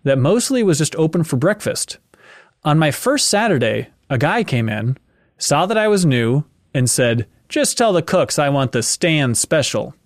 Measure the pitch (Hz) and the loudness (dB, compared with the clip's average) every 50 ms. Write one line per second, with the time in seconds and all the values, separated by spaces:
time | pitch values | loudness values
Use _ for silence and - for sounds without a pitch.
0 | _ 139 135 135 123 151 202 247 - - 269 247 226 190 160 139 156 - - - | _ 0 0 2 2 2 2 0 0 0 0 2 2 2 2 0 0 -4 0 -2
1 | 160 160 160 175 160 - 143 123 139 185 208 208 - 120 95 - - - - _ | -2 0 0 -2 -2 0 -2 0 0 0 -2 -2 -4 -6 -6 -6 -8 -10 -12 _
2 | _ _ _ _ _ - - - - _ _ _ - 151 147 160 160 151 131 - | _ _ _ _ _ -20 -20 -20 -20 _ _ _ 0 2 2 2 2 0 -2 -2
3 | - 247 294 277 - - - 202 226 226 180 127 117 110 110 113 - - _ _ | -2 0 0 0 0 0 0 0 2 2 0 0 0 0 -2 -4 -6 -10 _ _
4 | _ _ 139 117 143 160 202 240 208 - 135 120 113 110 107 107 107 123 131 - | _ _ -2 0 0 0 0 -2 -2 -2 -2 -2 -2 -2 -4 -4 -4 -4 -4 -6
5 | _ _ _ _ _ _ _ _ - - 143 147 175 190 226 220 214 214 208 196 | _ _ _ _ _ _ _ _ -2 0 0 0 0 0 0 0 2 2 2 2
6 | 180 156 131 120 117 113 127 147 151 _ _ _ _ _ - 131 127 117 - - | 2 2 2 2 2 2 0 0 -2 _ _ _ _ _ -2 -2 -2 0 0 0
7 | 127 120 117 117 110 _ _ _ _ _ - 302 285 - - - 233 220 185 170 | 2 2 2 0 -4 _ _ _ _ _ -2 -2 -2 0 0 0 0 2 2 0
8 | 160 - - 180 139 - - - 147 139 139 139 135 120 - 120 110 - - - | 0 0 0 0 0 0 0 -2 0 0 0 0 -2 0 -2 -2 -2 -2 -4 -2
9 | - 170 156 151 139 123 113 - - - 165 156 135 - - 113 - 135 - _ | 0 0 2 2 2 0 0 -2 -2 0 0 0 0 0 -4 -4 -6 -6 -12 _
10 | _ | _